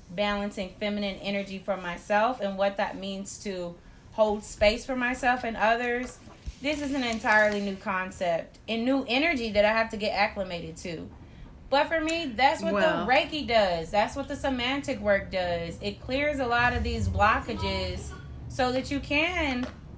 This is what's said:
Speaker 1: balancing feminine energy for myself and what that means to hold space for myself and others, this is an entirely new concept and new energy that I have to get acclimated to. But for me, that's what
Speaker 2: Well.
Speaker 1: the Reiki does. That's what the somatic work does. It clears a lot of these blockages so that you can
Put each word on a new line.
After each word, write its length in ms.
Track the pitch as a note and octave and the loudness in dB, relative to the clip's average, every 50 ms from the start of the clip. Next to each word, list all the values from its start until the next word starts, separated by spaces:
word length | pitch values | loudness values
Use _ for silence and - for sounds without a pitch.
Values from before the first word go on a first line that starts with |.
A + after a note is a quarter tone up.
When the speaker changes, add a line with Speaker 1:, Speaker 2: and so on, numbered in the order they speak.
| - - | -18 -8
Speaker 1:
balancing 580 | F3+ F3+ G#3 G#3 G#3 G3+ G3+ G#3 G3+ - F#3+ F#3 - - | -4 -2 0 0 0 -2 -2 -4 -4 -6 -8 -8 -8 -6
feminine 360 | G#3+ G#3 G#3 G#3 G#3 G3 F#3+ | -4 -4 -2 -2 -2 -4 -6
energy 420 | E3+ - G3 G3+ G3+ G3 G3 G3 | -6 -4 -4 -2 -2 -4 -4 -8
for 200 | F#3+ - - G3 | -6 -4 -4 -4
myself 640 | F#3 F#3 F3 F3 F3 - - G#3 G#3 G#3+ A#3+ B3+ - | -4 -4 -6 -8 -6 -2 2 2 4 4 2 2 -2
and 160 | G3+ G3 G3 | -4 -4 0
what 200 | F#3+ G3 G3+ G3+ | 0 0 0 0
that 180 | - G3+ F#3 - | 0 -2 -4 -4
means 420 | F3+ F#3+ G3 G3 F#3+ G3+ G3 - - | -6 -8 -8 -8 -8 -8 -10 -10 -10
to 360 | - G#3 F#3+ F3+ F3 F3 E3+ - - - - - - - | -8 -6 -6 -6 -6 -8 -10 -12 -18 -20 -20 -20 -20 -4
hold 320 | - - A3 G#3+ G#3 G#3 - | 2 4 4 4 4 2 -4
space 420 | - - - G#3+ G#3 A3 A#3+ - | -6 0 4 4 4 4 4 0
for 100 | - C4 | -4 -2
myself 480 | B3+ B3 A#3+ B3+ C4 - B3 B3 B3 B3 | 0 0 0 0 0 2 2 2 2 0
and 140 | A#3 A3 | -4 -2
others, 600 | - G3 A3 A#3 A#3 B3 A#3+ A#3+ B3 B3+ B3 - - - - - - - - - - | 2 4 4 4 4 2 0 -2 -2 -4 -6 -10 -14 -18 -20 -20 -14 -12 -12 -10 -4
this 200 | - C#4+ D#4 C#4+ | -2 -2 -2 -2
is 120 | D4 C#4 C#4 | -2 -2 0
an 100 | C#4+ B3+ | 0 0
entirely 560 | A#3 A3+ A3 B3 B3 G#3+ G#3+ G#3+ G#3 G#3 G3+ | 0 -2 0 2 4 6 6 6 4 2 0
new 160 | G3+ G3+ F#3+ | -2 -4 -4
concept 840 | F#3+ - G#3+ F#3+ F#3 F#3 F#3 - - F#3+ F3 E3+ E3 - - - - - | -6 -4 -4 -2 -2 -4 -4 -6 -2 0 0 0 0 -2 -8 -14 -14 -8
and 180 | - A3 A3+ A3+ | -6 -4 -2 0
new 200 | B3+ C4+ C#4 - - | 2 2 2 2 2
energy 420 | A3+ C4 D4+ E4+ E4+ B3+ A#3 A3 | 2 2 2 2 2 0 -2 0
that 140 | G3+ G#3 G3+ | 4 4 4
I 80 | G#3 A3 | 6 4
have 160 | A3+ A3+ A3 | 4 2 0
to 80 | - | -2
get 140 | G#3 G#3 G#3 | -2 -2 -2
acclimated 680 | - F#3 G3+ G#3+ - G#3 F#3+ F#3 F3 E3+ E3 D#3+ D#3+ | 0 2 0 0 0 -4 -6 -4 -6 -6 -8 -10 -10
to. 300 | - - F#3 E3 D#3 - - - - - - - - - - - - - - | -10 -8 -8 -8 -8 -10 -12 -14 -16 -18 -20 -18 -18 -18 -18 -18 -18 -4 0
But 180 | C4 C#4 D4+ D4 | 2 2 4 2
for 100 | E4 E4 | 0 0
me, 320 | D#4 D#4+ E4 E4+ E4+ C4+ A3+ | 0 0 -2 -2 -4 -4 0
that's 300 | G3+ B3+ C#4+ D#4+ D4 - | 4 4 4 4 2 0
what 100 | - G3 | 0 2
Speaker 2:
Well. 320 | G3+ - - - - F3 | 4 4 4 2 2 2
Speaker 1:
the 60 | G#3 | 4
Reiki 340 | B3+ D4 E4 C#4+ D#4 D4+ C4 | 4 4 4 2 -2 -4 0
does. 460 | G#3+ A#3 A3+ G#3 F#3 F3 E3 E3 E3 | 2 4 4 4 4 2 0 -2 0
That's 240 | - G3+ A3 B3 - | 2 2 2 2 0
what 140 | C#4 C4+ - | -4 -6 -6
the 60 | D4 | -6
somatic 600 | C4+ - C#4 C4+ B3 A#3+ B3 C4+ C#4+ C#4 - B3+ G3+ | -4 -2 -2 0 0 0 0 -2 -2 -2 -4 -4 0
work 280 | G3+ G#3 G3+ G3 F#3+ F#3 | 2 2 2 2 2 -2
does. 460 | - F#3 F3+ F3 F3 E3+ E3+ E3+ E3 - | -2 -2 0 0 0 -2 -2 -6 -8 -6
It 180 | G3+ G3+ G3+ - | -6 -6 -6 -6
clears 380 | - - B3+ C4+ D4 D4 D4+ C4+ | -6 -2 -2 0 0 0 0 0
a 60 | C4 | 0
lot 260 | A#3 A#3+ A#3+ A#3+ B3 B3 | 2 2 4 4 4 2
of 80 | A#3+ | 0
these 280 | - B3 A#3 A3+ G3+ G3 | -2 -2 -2 0 0 0
blockages 1000 | F#3+ F#3+ G3+ G#3 A#3 C#4 C#4 - A3+ G3 F#3+ G3 F#3+ F#3+ F#3 F#3 F3+ F#3+ - - - - - - - - - | 4 6 6 6 6 4 0 -2 -4 -4 -2 -2 -2 -2 -2 -4 -6 -6 -8 -10 -12 -12 -14 -14 -14 -12 -12
so 240 | - - - B3+ B3 | -6 -2 0 2 2
that 180 | B3 C4 B3+ - | 2 0 0 -2
you 100 | C#4+ C#4 | -2 -4
can 640 | - - C#4+ D4 D#4 F4 F#4 F4 D#4+ C#4+ B3+ B3 B3+ - - - - - - | -2 0 0 2 2 2 0 0 0 0 0 -2 -4 -6 -8 -12 -16 -16 -14